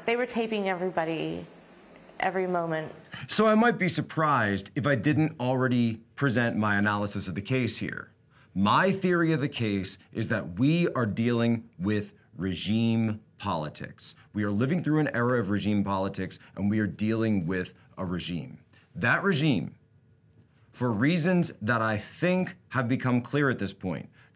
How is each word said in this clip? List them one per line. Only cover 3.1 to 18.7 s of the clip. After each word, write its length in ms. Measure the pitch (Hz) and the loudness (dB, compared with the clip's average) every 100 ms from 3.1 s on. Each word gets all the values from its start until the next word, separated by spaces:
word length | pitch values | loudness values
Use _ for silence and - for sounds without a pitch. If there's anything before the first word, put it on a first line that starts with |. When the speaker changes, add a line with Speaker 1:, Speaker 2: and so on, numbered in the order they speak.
| - 135 | -16 -6
Speaker 2:
So 180 | - 220 | 2 4
I 80 | |
might 240 | 214 240 233 | 6 4 4
be 100 | 180 | 0
surprised 840 | - - - 151 131 104 98 - | 0 -4 0 2 4 2 0 -2
if 120 | 143 143 | -2 2
I 80 | |
didn't 420 | 127 143 147 156 - | 2 2 2 2 0
already 600 | 123 131 127 123 117 110 - - | -2 2 2 2 2 0 -10 -2
present 400 | 139 113 117 101 | 0 2 2 2
my 200 | 107 101 | 2 2
analysis 520 | 104 104 104 98 90 | 2 0 -2 -6 -6
of 60 | |
the 60 | 85 | -6
case 380 | - 131 113 - | -2 -2 -2 -4
here. 320 | 90 50 - _ _ _ _ | -6 -8 -12 _ _ _ _
My 380 | 92 101 135 190 | 0 4 4 4
theory 400 | 190 185 175 165 | 2 2 2 2
of 80 | 151 | 2
the 80 | 143 | 0
case 500 | - 110 101 90 - - | -2 -2 -2 -4 -10 -12
is 160 | 104 113 | -6 -2
that 300 | 107 80 90 | -2 -4 0
we 300 | 139 170 170 | 2 4 2
are 180 | 131 113 | 0 -2
dealing 580 | 104 117 117 117 113 - - | 0 0 2 2 0 -4 -6
with 340 | 98 107 101 - _ - | -2 0 -2 -12 _ -6
regime 840 | 95 85 95 110 113 113 113 107 - - | -4 -4 0 2 2 2 0 -2 -10 -10
politics. 800 | 104 82 76 - - - - - - | -6 -4 -6 -10 -14 -14 -18 -18 -10
We 80 | 104 | -4
are 80 | 104 | -2
living 320 | 101 131 175 | 0 0 0
through 160 | 147 151 | 0 0
an 100 | 151 | 0
era 260 | 120 120 123 | 0 0 0
of 100 | 95 | 0
regime 340 | 101 101 104 | -2 0 0
politics, 560 | 98 95 95 95 90 - - - | 0 -2 -4 -4 -8 -10 -16 -4
and 120 | 101 | 0
we 120 | 110 | 0
are 60 | 101 | 0
dealing 600 | - 107 113 113 101 82 | -2 -2 0 2 0 0
with 260 | 92 87 - - - | -2 -4 -10 -18 -8
a 80 | |
regime. 540 | 85 87 - 85 65 55 _ | -6 -4 -4 -8 -8 -16 _